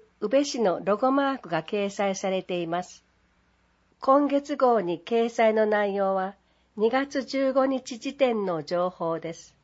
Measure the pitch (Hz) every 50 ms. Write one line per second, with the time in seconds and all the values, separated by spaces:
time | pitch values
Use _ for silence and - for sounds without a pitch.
0 | _ _ _ - - 208 233 269 294 285 - 247 220 190 170 - 180 190 202 208
1 | 262 262 277 285 277 269 269 254 - - 175 160 160 - 220 208 202 202 196 -
2 | 202 196 190 190 - 196 190 190 180 - 185 175 170 165 170 175 180 - - -
3 | _ _ _ _ _ _ _ _ _ _ _ _ _ _ _ _ _ _ _ -
4 | - - 269 285 294 277 277 285 285 285 294 - 262 247 233 220 175 175 175 165
5 | - - 233 233 233 233 226 - 226 220 214 220 220 214 208 208 208 202 196 202
6 | 196 190 190 190 185 190 208 _ _ _ _ _ _ _ - - 208 226 233 262
7 | 277 277 - 285 240 - - 269 269 262 254 269 262 269 269 262 262 - 254 226
8 | - 277 269 - 277 254 233 220 202 190 175 160 147 - 180 175 180 185 180 -
9 | 175 165 165 165 160 165 170 - - - _ _